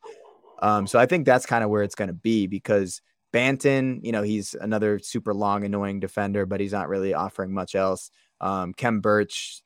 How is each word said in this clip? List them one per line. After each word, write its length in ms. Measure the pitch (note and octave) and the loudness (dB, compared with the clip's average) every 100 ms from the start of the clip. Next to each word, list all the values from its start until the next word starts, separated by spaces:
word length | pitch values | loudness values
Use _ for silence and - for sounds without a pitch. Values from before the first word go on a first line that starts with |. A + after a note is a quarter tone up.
| - - - _ _ - | -20 -20 -20 _ _ -2
Um, 280 | G#2 G#2 G2 | 2 2 4
so 100 | A#2+ | 4
I 80 | B2+ | 6
think 180 | F3 | 4
that's 220 | C3 B2 - | 4 4 4
kinda 220 | A#2 G#2+ | 0 2
where 160 | G#2 | 2
it's 100 | G2+ | 0
gonna 180 | - G2 | -2 -6
be, 360 | E2+ A2+ A2 F#2+ | -2 0 2 0
because 520 | G2 - G#2 F#2 - _ _ _ | -2 2 2 2 -6 _ _ _
Banton, 680 | A#2+ B2+ C3+ C#3+ C3+ C3 B2+ | 0 2 2 2 2 0 -4
you 60 | A2+ | -4
know, 120 | A2 | -2
he's 320 | G#2 G#2+ G2 | 0 -2 -4
another 440 | - G#2+ G#2+ G#2+ G2+ | -8 -4 0 2 0
super 340 | - A#2+ G#2+ | -4 -6 -4
long, 320 | G2+ G2+ G2+ | 0 0 0
annoying 360 | G2+ G2+ G2+ G2 | -2 -2 -4 -4
defender, 440 | F#2+ - G2+ G2+ | -4 -4 -2 -2
but 160 | F#2+ G2 | -2 -2
he's 120 | G2 | -2
not 160 | G2+ D#2+ | -4 -4
really 260 | G2 F#2+ | -2 -2
offering 380 | D#2+ G2 - F#2+ | -2 -4 -6 -6
much 240 | G2 F2+ G2 | -6 -2 0
else. 340 | F#2+ F#2 - _ _ - | 0 -2 -8 _ _ -8
Um, 320 | F#2+ F#2+ F2+ | -4 -4 -6
Khem 260 | - B2 G#2+ | -4 -2 2
Birch, 640 | G#2+ G#2 G2+ - - - | 2 2 2 -6 -12 -16